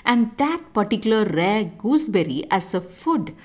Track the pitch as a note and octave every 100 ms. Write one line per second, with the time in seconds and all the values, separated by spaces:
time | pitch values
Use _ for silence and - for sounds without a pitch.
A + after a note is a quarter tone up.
0 | - A#3+ A3+ - D4 E4 - A3 G3+ A3+
1 | A3 A3 G3 D3 F#3 G#3+ F3 - A3 D4+
2 | D#4 F#3+ D#3+ C3 - F#3 - F#3 F#3 -
3 | D#4+ D#4 D#3+ -